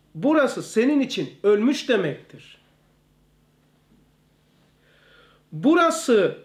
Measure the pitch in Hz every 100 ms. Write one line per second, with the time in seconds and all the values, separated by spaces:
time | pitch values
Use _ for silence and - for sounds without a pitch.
0 | _ 156 233 311 262 - 151 220 254 294
1 | 254 - 139 - 202 208 233 277 - 220
2 | 170 127 - - - - _ _ _ _
3 | _ _ _ _ _ _ _ _ _ _
4 | _ _ _ _ _ _ _ _ _ _
5 | _ _ _ _ _ 156 226 339 330 330
6 | - 226 165 -